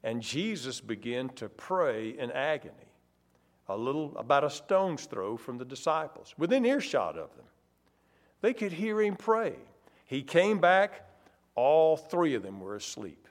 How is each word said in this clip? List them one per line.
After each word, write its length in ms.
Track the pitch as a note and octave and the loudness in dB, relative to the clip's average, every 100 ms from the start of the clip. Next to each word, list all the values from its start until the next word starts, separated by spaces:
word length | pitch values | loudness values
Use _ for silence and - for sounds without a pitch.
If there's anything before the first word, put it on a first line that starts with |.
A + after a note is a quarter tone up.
And 200 | A2+ A#2 | -4 -6
Jesus 580 | A2 C3 G#3+ G3+ B2+ B2 | -6 -4 -4 -6 -8 -12
began 500 | A2+ A2 A2+ B2 C3 | -8 -8 -4 -6 -6
to 180 | - A2 | -10 -14
pray 600 | - - F#3 D#3+ A2 A2 | -14 -4 0 0 0 -6
in 200 | B2+ B2 | -8 -6
agony, 640 | - C#3+ D3+ - - - _ _ _ _ _ _ _ - | -4 -2 -2 -6 -20 -20 _ _ _ _ _ _ _ -8
a 80 | G2 | -4
little, 400 | B2 D3 D3+ - | -2 -4 -4 -8
about 280 | A2+ C#3+ | 2 2
a 60 | D3 | 2
stone's 560 | C#3+ - F#3+ F#3+ D3 - | -2 0 2 2 -2 -8
throw 300 | - F#2+ A#2 | -6 -6 -6
from 220 | - B2 | -8 -12
the 60 | |
disciples, 680 | B2+ C3+ - D#3 D#3 - - - | -12 -4 0 0 -2 -10 -20 -4
within 260 | E3 C4 | 2 4
earshot 540 | A#3+ C#4 - C3+ F2+ D#2 | 4 2 0 0 0 -4
of 160 | D2+ - | -12 -16
them. 100 | A1+ _ _ _ _ _ _ _ _ _ | -20 _ _ _ _ _ _ _ _ _
They 140 | G#3+ | -2
could 180 | B3+ G#3 | 0 -4
hear 280 | E3+ A3 G#3+ | -2 -2 0
him 160 | G#3 F#3+ | 0 0
pray. 400 | - A3 G#3+ - - _ _ _ | 0 2 0 -6 -18 _ _ _
He 180 | _ C3+ | _ -8
came 380 | C3+ E3 G3 G#3 | 2 4 4 4
back, 500 | F3 F#3 G3+ - - _ _ _ _ - | 6 6 4 -2 -20 _ _ _ _ 0
all 400 | B2+ D#3 D#3+ D3+ | 6 8 6 4
three 380 | - F3 E3 | 0 0 2
of 100 | B2 | 0
them 160 | F#2+ G2 | -4 -12
were 160 | F#2+ G#2 | -10 -10
asleep. 500 | - - G2+ D2 _ | -10 -10 -12 -14 _